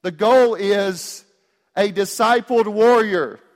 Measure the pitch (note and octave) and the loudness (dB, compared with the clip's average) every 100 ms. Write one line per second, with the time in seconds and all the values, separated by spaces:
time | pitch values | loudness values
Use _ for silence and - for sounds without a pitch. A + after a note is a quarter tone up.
0 | F#3 D#3 G#3+ C4 A#3+ A3 G3 G3+ G3 F3 | -10 -2 2 4 2 0 -2 0 -2 -6
1 | - - _ _ _ _ _ - G#3 F#3 | -12 -18 _ _ _ _ _ -4 -2 -2
2 | F#3+ - A3+ A#3+ - A#3 G#3+ G#3+ A#3 A#3+ | -6 0 0 0 0 -2 -2 2 4 4
3 | A3 F#3 C3 - _ | 2 -4 -6 -10 _